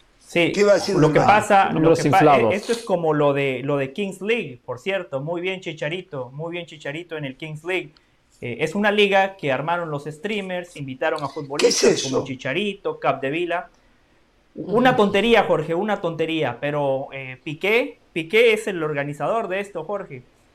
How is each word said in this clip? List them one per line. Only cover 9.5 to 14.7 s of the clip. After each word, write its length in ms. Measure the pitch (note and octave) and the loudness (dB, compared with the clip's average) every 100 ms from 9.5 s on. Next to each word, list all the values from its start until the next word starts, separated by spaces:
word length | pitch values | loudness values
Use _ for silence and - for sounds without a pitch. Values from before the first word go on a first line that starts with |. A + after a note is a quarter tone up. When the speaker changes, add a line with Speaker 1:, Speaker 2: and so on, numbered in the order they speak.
Speaker 1:
armaron 380 | C3 D#3 F3 E3 | -2 -2 -4 -4
los 140 | D3 D#3 | -8 -8
streamers, 680 | D3 G#3 G#3+ F#3+ F3+ F3 D3+ | -10 -6 -6 -6 -8 -8 -12
invitaron 440 | C3+ B2+ D#3+ D#3 | -12 -4 -2 -2
a 40 | C#3+ | -4
futbolistas 500 | D#3+ C3+ D3 E3 - | -8 -6 0 2 4
Speaker 2:
¿Qué 60 | A#3 D#3+ | 2 2
es 100 | C3 | 0
eso? 100 | C3 | -4
Speaker 1:
como 120 | C3+ | -4
Chicharito, 720 | B2+ B2+ D3+ G#3 F#3+ D#3+ D#3 | -6 -4 -4 -4 -4 -6 -2
Capdevila. 720 | D#3 C#3 C3+ D#3+ E3+ E3+ F3 _ _ _ _ _ _ _ _ - | -2 -2 -2 -4 -4 -4 -6 _ _ _ _ _ _ _ _ -14
Una 360 | E3+ | -2